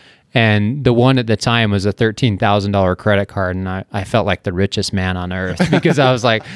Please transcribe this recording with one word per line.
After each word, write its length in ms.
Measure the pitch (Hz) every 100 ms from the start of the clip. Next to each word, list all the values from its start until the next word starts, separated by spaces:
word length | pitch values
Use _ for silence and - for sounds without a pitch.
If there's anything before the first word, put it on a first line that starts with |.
| - _ _ 127
And 480 | 110 107 104 143
the 100 | 127
one 240 | 117 127 131
at 80 | 113
the 100 | 107
time 340 | - 117 110
was 140 | 101 101
a 40 |
thirteen 460 | - 113 104 127 98
thousand 360 | 107 104 101
dollar 220 | 101 92 90
credit 300 | 110 98 101
card, 280 | - 92 92
and 120 | 95
I, 160 | 95 -
I 120 | 104
felt 220 | 98 113 101
like 160 | 90
the 100 | -
richest 400 | 87 98 - 98
man 240 | 98 92 90
on 160 | 90
earth 260 | 92 92 85 180
<laughs> 0 |
because 260 | 180 170 143
I 120 | 131
was 120 | 127
like, 200 | 123 110 -